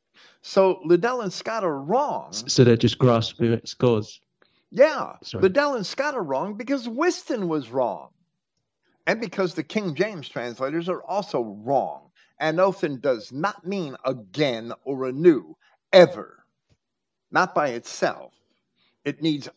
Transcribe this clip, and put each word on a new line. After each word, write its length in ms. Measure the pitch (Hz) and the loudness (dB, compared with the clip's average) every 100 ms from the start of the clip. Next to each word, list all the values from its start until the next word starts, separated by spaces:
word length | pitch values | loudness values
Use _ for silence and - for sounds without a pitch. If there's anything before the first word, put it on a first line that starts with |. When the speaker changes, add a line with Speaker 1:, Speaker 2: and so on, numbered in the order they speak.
| _ _ - _ | _ _ -20 _
Speaker 1:
So 380 | - 196 190 175 | -2 4 4 4
Liddell 380 | 156 175 233 254 | 4 4 4 -2
and 100 | 202 | -4
Scott 320 | - - 226 | -6 -6 -2
are 160 | 185 139 | -2 -4
wrong. 480 | 143 247 285 127 67 | 0 0 0 -4 -8
Speaker 2:
S-, 160 | 104 120 | -12 -4
so 140 | - | 4
they're 140 | 120 113 | 6 6
just 220 | 123 - | 4 4
grasping 560 | 123 117 113 - 117 | 4 4 0 -2 0
at 140 | 113 - | 0 -4
scores. 520 | - 123 110 104 - _ _ _ _ _ | 0 2 2 -2 -14 _ _ _ _ _
Speaker 1:
Yeah. 440 | 214 302 277 - - | 2 2 2 -8 -10
Speaker 2:
Sorry. 200 | - - | -12 0
Speaker 1:
Liddell 320 | 190 196 294 | 2 2 0
and 120 | 254 180 | -2 -6
Scott 280 | - 294 | -4 -4
are 80 | 262 | -4
wrong 320 | 165 135 185 | -4 -4 -4
because 340 | 208 240 277 233 | -6 -4 -4 -4
Whiston 600 | 226 359 349 - 247 180 | -2 0 0 -6 -4 -2
was 220 | 156 117 | -2 -4
wrong. 400 | 131 120 85 65 _ _ _ _ _ _ _ _ _ - | -2 -2 -2 -12 _ _ _ _ _ _ _ _ _ -2
And 140 | 220 | -2
because 340 | 175 - 185 | -2 -2 -2
the 80 | - | -2
King 320 | - 220 196 | -6 -4 -4
James 340 | 143 214 185 127 | -2 -2 -4 -12
translators 600 | 135 120 113 131 165 170 | -8 -8 -6 -4 -4 -4
are 140 | 170 | -6
also 380 | - 196 190 143 | -4 -6 -2 -4
wrong. 720 | 113 101 113 135 90 71 73 _ _ - | -4 -6 -2 0 0 -8 -18 _ _ -4
Anothen 600 | 156 160 190 - 160 131 | -2 2 0 0 -4 -2
does 320 | 139 120 - | -2 -2 -4
not 340 | 131 196 - 175 | -6 -6 -6 -8
mean 300 | 202 151 127 | -6 -6 -6
again 680 | 131 131 98 143 147 113 117 113 | -6 -6 -8 -2 -2 -2 -8 -12
or 220 | 131 135 131 | -8 -6 -4
anew, 500 | 131 175 131 78 - _ _ - | 2 4 4 -2 -20 _ _ 6
ever. 520 | 190 170 120 - - _ _ _ _ _ _ _ _ _ | 8 8 6 -14 -18 _ _ _ _ _ _ _ _ _
Not 240 | 151 180 | 0 2
by 140 | 175 147 | 2 0
itself. 640 | 117 - - - 76 64 _ _ _ _ _ _ _ | -2 -8 -4 -2 -2 -14 _ _ _ _ _ _ _
It 180 | 143 139 | -8 -4
needs 260 | 160 147 131 | -2 -2 -6